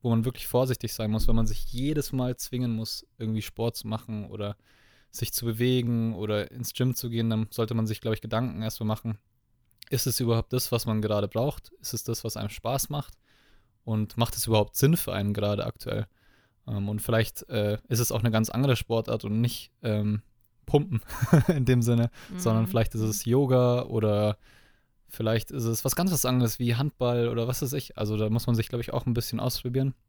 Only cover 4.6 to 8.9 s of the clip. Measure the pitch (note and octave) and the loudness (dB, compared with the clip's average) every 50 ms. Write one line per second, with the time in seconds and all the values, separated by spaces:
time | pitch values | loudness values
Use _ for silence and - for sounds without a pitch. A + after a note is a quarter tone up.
4.6 | _ _ _ _ _ _ _ _ _ _ - - A#2+ - - - A#2 A2+ A2 A2 | _ _ _ _ _ _ _ _ _ _ -8 -6 -6 -4 -4 -4 -2 -2 0 2
5.6 | B2 B2+ B2+ B2+ A#2+ B2 A#2+ A#2 A2+ A2+ A2 F2 G#2+ G#2 G#2+ G#2+ G2 - - B2 | 2 2 2 2 2 0 0 0 0 -2 -2 -4 -2 -2 -2 -2 -2 -4 -8 -10
6.6 | A#2+ - - - B2+ C3 B2 - - A#2+ A#2 A#2 A2+ A2+ A2+ A2 A2 G#2+ - - | -10 -8 -2 0 0 0 0 -2 -6 -4 -2 0 0 2 2 0 -2 -2 -2 -4
7.6 | A2+ A2 A#2 A2+ A2 G#2+ A2 - - A2+ A2 - - A2 A2 A2+ B2+ B2 - F#2+ | -2 0 0 -2 -2 -2 -4 -4 -2 -4 -4 -2 -4 -4 -2 -2 -2 -2 -4 -6
8.6 | A2 A2 - - A2+ G#2+ | -6 -6 -6 -4 -2 -2